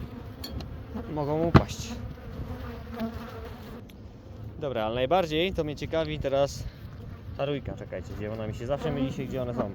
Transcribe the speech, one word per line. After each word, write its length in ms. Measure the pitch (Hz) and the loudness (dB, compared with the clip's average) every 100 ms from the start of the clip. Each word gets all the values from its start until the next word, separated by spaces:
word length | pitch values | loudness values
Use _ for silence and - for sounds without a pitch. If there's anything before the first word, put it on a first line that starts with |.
| - - - - - - - - - 220 233 | 2 -6 -10 -10 -8 -6 -6 -8 -8 -6 -4
mogą 280 | 151 143 156 | -2 2 4
upaść. 460 | 165 - 196 - - - - - - - - - - 233 - 233 226 226 226 226 226 226 233 233 - - - - - - - - | 10 10 10 4 -6 -6 -6 -8 -8 -8 -6 -6 -6 -8 -8 -4 -4 -4 -8 -8 -8 -10 -10 -12 -12 -14 -14 -14 -14 -10 -10 -4
Dobra, 240 | 147 113 | -2 2
ale 100 | 107 | 2
najbardziej 580 | 120 131 175 170 156 185 | 4 6 6 6 4 4
to 120 | 180 | 2
mnie 120 | 151 139 | 0 -2
ciekawi 420 | 147 160 156 151 | 0 0 0 0
teraz 460 | 139 135 139 - - - - - - - - - | 2 4 4 2 -8 -8 -12 -12 -10 -10 -10 -4
ta 80 | |
rójka. 300 | 139 143 104 98 | 0 0 -2 -6
Czekajcie, 320 | 104 95 90 98 | -6 -6 -6 -6
gdzie 140 | 104 | -4
ona 140 | 110 107 | -2 -4
mi 80 | |
się 120 | 107 117 | -4 -2
zawsze 260 | 143 160 | 0 0
myli 200 | 143 131 | 0 0
się, 120 | - | -2
gdzie 180 | 127 131 | -2 -2
one 120 | 123 | -2
są. 160 | 120 107 | 0 -2